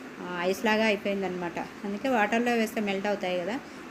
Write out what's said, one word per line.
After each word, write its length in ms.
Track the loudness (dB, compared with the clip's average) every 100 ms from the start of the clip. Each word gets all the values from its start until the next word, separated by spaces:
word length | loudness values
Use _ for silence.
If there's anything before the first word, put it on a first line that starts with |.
| -14 -10
ఆ, 180 | -8 -2
ఐస్ 240 | 0 2 4
లాగా 200 | 4 4
అయిపోయిందనమాట. 720 | 2 0 -2 -2 -2 -4 -4
అందుకే 500 | -8 -8 -6 -2 2
వాటర్లో 420 | 4 4 4 2
వేస్తే 300 | 2 2 0
మెల్ట్ 260 | 0 0 0
అవుతాయి 320 | 0 0 0
కదా, 200 | -2 -4 -6 -14 -12